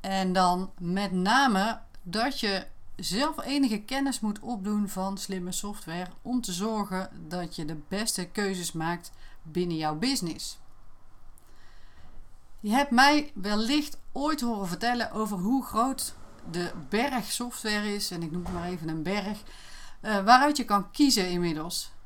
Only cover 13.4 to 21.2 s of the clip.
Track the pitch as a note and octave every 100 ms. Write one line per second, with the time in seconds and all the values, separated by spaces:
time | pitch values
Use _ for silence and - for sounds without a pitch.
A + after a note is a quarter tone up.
13.4 | G3+ G#3 A3 D4 D4 - - - D4 D4+
14.4 | A#3+ A3 F#3+ F3 A#3 A#3+ A3+ - G#3+ G3+
15.4 | F#3 C4 - G#3+ B3+ C4+ - - - -
16.4 | - E3+ F3 F#3+ C#3+ G3+ C4+ B3+ - -
17.4 | A#3+ - A3 G#3 G#3 G3+ G3 F3 E3 E3+
18.4 | F3 F3 F3 F3+ D#3+ D#3+ D#3 G3+ F#3+ G#3
19.4 | - - - - - - G#3 G#3 F#3+ B3+
20.4 | D4 D4 B3+ G3+ F#3+ - C#4+ A3